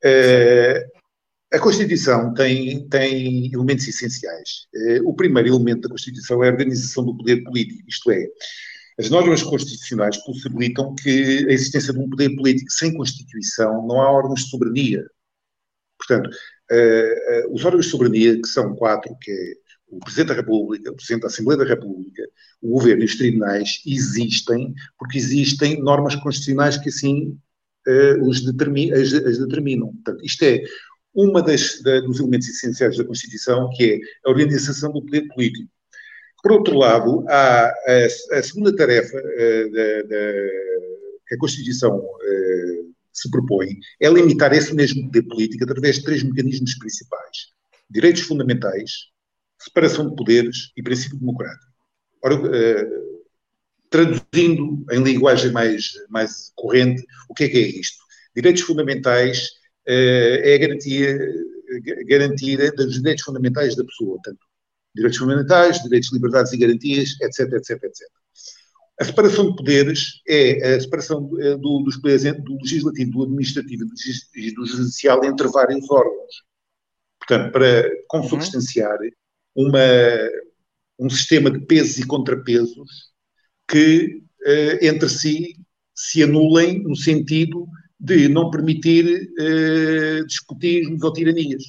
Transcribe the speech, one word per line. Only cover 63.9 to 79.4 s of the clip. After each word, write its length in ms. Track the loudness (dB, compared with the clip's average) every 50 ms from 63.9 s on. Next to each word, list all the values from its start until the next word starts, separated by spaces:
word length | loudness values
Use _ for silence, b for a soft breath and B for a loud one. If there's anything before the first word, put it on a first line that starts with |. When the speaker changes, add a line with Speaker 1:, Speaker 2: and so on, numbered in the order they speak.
| -6 -10 -8 -8 -8
Speaker 1:
portanto, 320 | -10 _ -16 -18 _ _ _ _ _ _ _ _ _ _ _ _
direitos 240 | -2 -2 0 0 0
fundamentais, 640 | -2 0 0 0 2 4 4 6 6 4 4 0 -2
direitos, 280 | 0 0 0 0 0 -4
liberdades 400 | -4 -2 0 2 2 2 2 0
e 40 | 0
garantias, 600 | 2 2 2 0 -2 -4 -2 -2 -2 -4 -6 -6
et 120 | -8 -8 -4
cetera, 240 | -4 -4 -2 -2 -6
et 80 | -6
cetera, 260 | -6 -12 -10 -10 -14
et 60 | -14 -14
cetera. 220 | -20 -20 _ _ _ _ B B B B B B B B B B B _ _ -8
A 40 | -8
separação 440 | -4 0 4 4 4 4 4 2 0
de 60 | 0
poderes 640 | -4 -2 2 4 4 4 2 0 -4 -6 -8 -10 -16 _ 0
é 480 | 2 4 4 4 4 2 2 2 2
a 40 | 0
separação, 500 | 0 -4 -6 -8 -6 -6 -6 -6 -6 -8 -8 -4
eh, 180 | -2 -2 -2 -2
do, 260 | -2 -2 -2 -2 -2
dos 140 | -4 -6 -2
poderes 280 | 0 2 2 2 2
en-, 160 | 0 -4 -4
do 140 | -8 -12 -12 -10
legislativo, 540 | -8 -4 -4 -2 -2 -4 -4 -4 -6 -4
do 120 | -2 -4 -4
administrativo 600 | -4 -2 -4 -4 -4 -4 -6 -8 -8 -10 -10 -10 -10 -12 -12 -12 -10 -10 -12 -12 _ _
e 180 | -12 -10 -10 -10
do 120 | -8 -10
judicial 580 | -8 -4 -4 -4 -4 -4 0 2 4 4 4 2
entre 220 | 0 -2 0 -2 0
vários 400 | 2 2 2 2 0 -4 -4 0
órgãos. 560 | 2 4 4 2 0 -8 -12 -16 -20 -20 _ _ _ _ _ _ _ _ _ _ _ _ _ _ _ _
Portanto, 320 | -2 0 0 0 0 0
para 380 | 0 2 4 6 6 4 4 2 -2 -6 -10 _
consubstanciar 920 | -6 -4 -4 -2 -4 -4 -4 -6 -6 -6 -6 -4 -2 -2 -2 -2 -4 -6 -6 -10 _ _ _ _ _ _